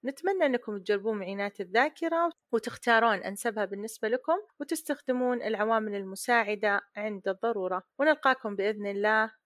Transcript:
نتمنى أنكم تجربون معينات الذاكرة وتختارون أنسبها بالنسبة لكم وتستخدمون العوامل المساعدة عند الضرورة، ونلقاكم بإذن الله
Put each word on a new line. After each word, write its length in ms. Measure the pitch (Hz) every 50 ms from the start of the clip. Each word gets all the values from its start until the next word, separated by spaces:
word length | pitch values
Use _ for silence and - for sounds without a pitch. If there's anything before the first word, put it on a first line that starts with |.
| -
نتمنى 420 | 240 277 - - 370 392 381 339
أنكم 320 | 285 254 240 - - 208 202
تجربون 400 | 180 - 208 202 196 220 220 208
معينات 420 | 190 175 196 196 202 202 202 _
الذاكرة 680 | 202 175 185 226 254 302 302 - - 330 330 330 339 339 320 _ _ _ -
وتختارون 640 | 226 - - - - - 240 233 226 226 233 214 185 180
أنسبها 420 | - 196 202 - 240 214 220 208
بالنسبة 440 | 190 202 196 202 226 - - - 220
لكم 300 | 226 254 - - 320 381 427 _ _ _
وتستخدمون 800 | 285 285 330 311 - - 294 277 - - 254 254 247 247 247 240 -
العوامل 520 | 214 220 190 208 220 226 226 214 214 208
المساعدة 840 | 202 196 190 190 202 - - 240 240 220 202 214 208 208 214 202 202 - _ _
عند 320 | 208 208 220 208 196 185 196
الضرورة، 540 | 190 185 - 233 233 208 185 180 185 185 - _ _ _
ونلقاكم 580 | 277 311 302 294 - 277 254 254 - 220 202
بإذن 300 | 196 190 208 220 208 202
الله 460 | 202 202 202 202 214 220 220 220 220 - _ _